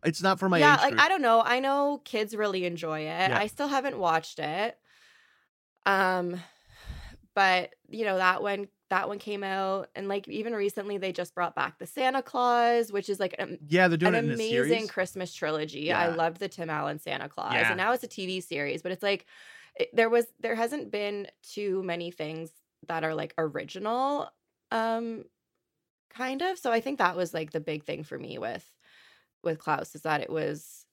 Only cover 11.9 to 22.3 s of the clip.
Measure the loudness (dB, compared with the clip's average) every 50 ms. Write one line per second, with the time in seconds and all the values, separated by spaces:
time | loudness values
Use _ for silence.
11.9 | -4 0 0 2 2 0 -4 -2 -2 2 2 4 4 4 4 4 4 2 2 0
12.9 | -2 -4 -2 -2 -2 -2 -2 -4 -2 -6 -6 -6 -8 -12 -4 2 4 6 6 6
13.9 | 6 6 4 4 4 4 2 0 0 0 0 0 2 2 4 4 2 2 0 -4
14.9 | -4 -4 -4 -4 -4 -8 -10 -8 -8 -4 -4 -2 -2 -2 -4 -6 -6 -6 -2 0
15.9 | 2 2 2 2 2 2 0 0 0 -4 -8 -8 -6 -8 -6 -4 -4 -2 -2 -4
16.9 | -4 -6 -6 -6 -6 -6 -6 -8 -8 -8 -6 -2 0 2 2 2 2 2 0 0
17.9 | 0 -2 -2 -8 -10 -8 -8 -6 -6 -8 -6 -6 -6 -4 -4 -4 -4 -4 -4 -6
18.9 | -8 -4 -2 -2 -2 -2 -4 _ -20 -20 -20 -20 -20 -20 -20 -20 _ -4 -4 -2
19.9 | 2 2 4 4 4 2 2 2 _ _ -6 -4 -2 0 -2 -2 -2 -6 -8 -6
20.9 | -4 -4 -4 -4 -4 -6 -8 -10 _ _ _ -14 -10 -6 -4 -2 -2 -2 -2 -4
21.9 | -4 -4 -6 -8 -8 _ -8 -6